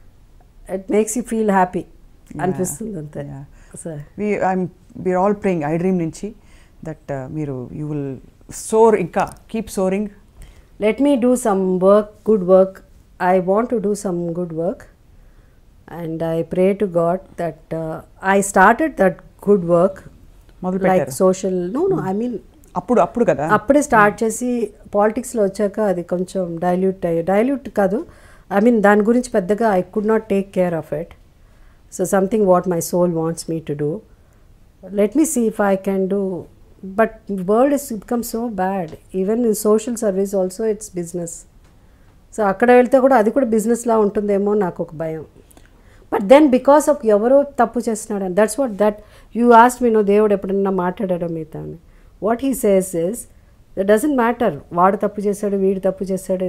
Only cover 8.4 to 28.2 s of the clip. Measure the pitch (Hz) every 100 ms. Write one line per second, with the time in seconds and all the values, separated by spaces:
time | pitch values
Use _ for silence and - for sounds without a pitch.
8.4 | - - - 220 226 214 170 202 160 -
9.4 | - 220 208 - 185 196 208 - _ -
10.4 | - - - - 208 220 285 277 247 247
11.4 | 226 190 185 185 185 208 208 - - 220
12.4 | 180 185 190 190 - - _ - 180 185
13.4 | 175 202 240 233 196 202 196 175 170 170
14.4 | 175 160 170 254 - _ _ - - _
15.4 | _ _ _ _ - 165 165 160 165 165
16.4 | 165 180 190 196 208 170 170 185 - -
17.4 | 170 151 - 160 160 160 - - 190 196
18.4 | 196 196 190 233 320 240 190 - - -
19.4 | 190 202 170 170 190 - - - - -
20.4 | - - 180 185 190 185 131 139 185 185
21.4 | 190 185 175 247 381 320 190 196 247 208
22.4 | - _ - 180 - 226 175 240 233 -
23.4 | 156 214 - 285 - 220 208 - 226 214
24.4 | 247 240 208 - - 202 214 220 240 233
25.4 | 196 190 202 202 208 175 165 180 185 190
26.4 | 180 165 175 180 190 185 175 165 165 196
27.4 | 254 277 208 208 190 220 349 -